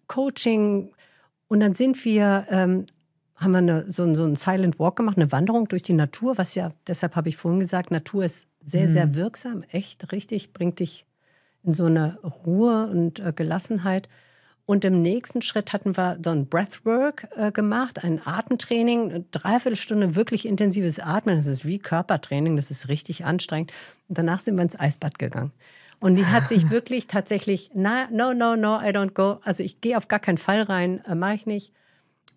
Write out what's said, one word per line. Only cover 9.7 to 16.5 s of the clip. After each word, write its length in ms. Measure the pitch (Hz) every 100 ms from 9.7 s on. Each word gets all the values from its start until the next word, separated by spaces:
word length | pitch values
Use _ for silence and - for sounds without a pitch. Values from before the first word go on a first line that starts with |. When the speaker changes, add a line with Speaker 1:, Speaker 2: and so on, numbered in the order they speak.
Speaker 1:
echt 400 | 185 - - -
richtig, 400 | 196 - 208 -
bringt 260 | - 175 175
dich 240 | 170 - _ _ _ _ _ _
in 100 | 175
so 100 | 160
eine 340 | 170 160 156 -
Ruhe 640 | 165 - 170 185 240 226 220
und, 300 | 175 170 156
äh, 120 | 185 156
Gelassenheit. 720 | 160 175 - 214 190 190 - _ _ _ _ _
Und 200 | - 202
im 160 | 196 185
nächsten 380 | 170 233 - 240
Schritt 300 | - 220 202
hatten 240 | 202 202 185
wir 220 | 180 175
so 80 | 165
ein 160 | 156
Breathwork, 800 | 135